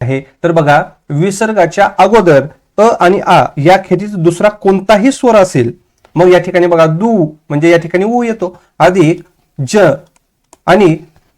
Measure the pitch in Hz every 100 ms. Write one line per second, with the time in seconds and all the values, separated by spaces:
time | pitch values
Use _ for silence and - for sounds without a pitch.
0 | 123 135 - _ 170 165 147 147 - _
1 | - 147 190 196 220 208 170 196 202 -
2 | 185 220 175 139 147 - _ - 220 214
3 | 180 202 - 170 - - 143 190 190 180
4 | 208 202 165 165 208 208 196 190 190 208
5 | 247 269 247 220 185 139 117 - _ _
6 | _ 156 180 180 175 175 175 165 160 160
7 | 226 220 151 - - 147 165 170 165 180
8 | 208 240 233 226 180 - _ - 165 185
9 | 156 175 - _ _ - 131 208 175 -
10 | - _ _ _ _ _ - 190 185 156
11 | - _ _